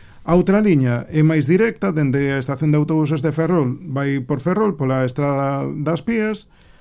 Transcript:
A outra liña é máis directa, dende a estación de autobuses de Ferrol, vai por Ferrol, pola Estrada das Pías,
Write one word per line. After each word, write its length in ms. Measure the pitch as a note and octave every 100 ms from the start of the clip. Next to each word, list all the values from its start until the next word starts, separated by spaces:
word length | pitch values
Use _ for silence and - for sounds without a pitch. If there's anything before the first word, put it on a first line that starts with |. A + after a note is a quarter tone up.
| - -
A 160 | - F3
outra 240 | F3+ G3+
liña 460 | G#3 D3 B2+ A#2+ -
é 160 | D#3 D#3
máis 240 | D#3 C#3+
directa, 400 | F#3 A3+ - G3
dende 400 | D#3 C#3 C#3 C#3
a 80 | C#3
estación 320 | C3 C3+ D#3
de 80 | D3+
autobuses 480 | D3 D#3 C#3+ D3+ D#3
de 80 |
Ferrol, 400 | D#3+ E3 F3+ B2+ B2 F3+
vai 320 | C3+ C#3 C#3
por 160 | B2+ C#3
Ferrol, 400 | F3 F#3+ G#3+ D3+
pola 240 | C3+ C3
Estrada 640 | B2+ B2+ C#3+ C#3 C#3 C#3 C#3
das 400 | D3+ D3 E3 -
Pías, 400 | A3+ G#3+ G#3+ - - - -